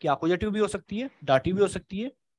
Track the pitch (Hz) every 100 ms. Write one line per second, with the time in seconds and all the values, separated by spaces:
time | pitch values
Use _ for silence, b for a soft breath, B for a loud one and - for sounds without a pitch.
0 | 156 135 160 180 214 208 202 196 - 202
1 | 262 - 139 135 170 190 190 - - 190
2 | 247 - _